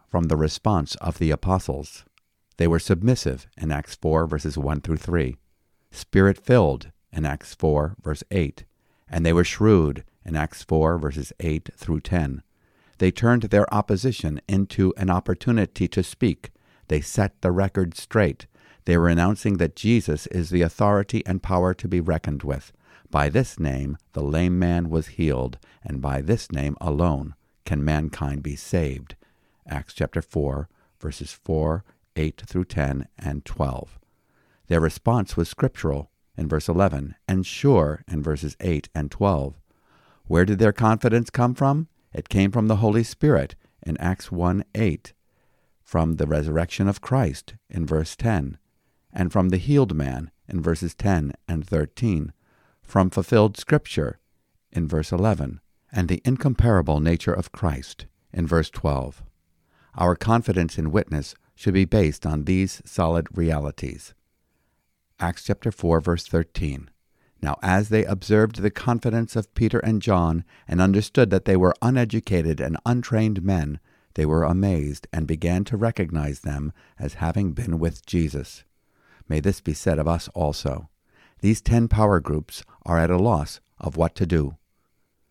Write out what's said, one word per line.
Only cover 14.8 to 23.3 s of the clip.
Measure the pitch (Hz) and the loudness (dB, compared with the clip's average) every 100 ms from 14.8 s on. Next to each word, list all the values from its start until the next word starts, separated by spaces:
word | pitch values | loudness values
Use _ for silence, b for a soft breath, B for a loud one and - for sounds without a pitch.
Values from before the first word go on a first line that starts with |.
| 92 - | 0 2
an | 92 | 0
opportunity | 90 - 92 - 113 92 - 90 | 0 -2 -2 0 0 0 -2 -2
to | - | -2
speak. | 90 - 110 - - b b b - | -4 -2 -2 -2 -8 b b b -4
They | 76 | -2
set | - - 98 - | -2 -2 -2 -2
the | 92 | -2
record | 90 98 98 90 - | 0 0 -2 -4 -6
straight. | - 113 90 67 - b b b - | -2 0 2 -2 -12 b b b 0
They | 85 | 4
were | 85 | 4
announcing | 85 90 104 110 95 | 4 2 0 -2 0
that | 82 - | -2 0
Jesus | 107 117 - 76 - | 2 2 2 -4 -4
is | 92 78 | -4 0
the | 90 | 0
authority | 82 - 104 104 98 113 - | 0 2 2 2 0 -4 -2
and | 92 | -4
power | - 92 90 | 0 2 2
to | 90 90 | 0 -2
be | 90 | -2
reckoned | 82 80 - 71 | 0 -2 -2 -4
with. | 69 67 - b b b b | -4 -6 -10 b b b b
"By | 76 | 0
this | 73 | 2